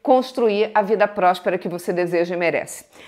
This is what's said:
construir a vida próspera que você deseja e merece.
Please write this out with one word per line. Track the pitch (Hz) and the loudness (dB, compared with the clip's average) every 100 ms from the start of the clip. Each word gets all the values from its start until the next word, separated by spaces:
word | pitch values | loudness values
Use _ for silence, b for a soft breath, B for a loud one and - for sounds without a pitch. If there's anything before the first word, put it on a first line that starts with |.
construir | - 254 254 - 233 202 214 | 2 2 2 -2 0 0 0
a | 214 | 0
vida | 202 208 202 | 0 2 0
próspera | 208 180 185 202 180 | 2 2 2 -2 -4
que | 185 | -6
você | 170 208 | -8 -4
deseja | 175 175 170 170 175 | -2 0 0 -2 0
e | |
merece. | 170 147 - - - B | 0 -2 -6 -14 -18 B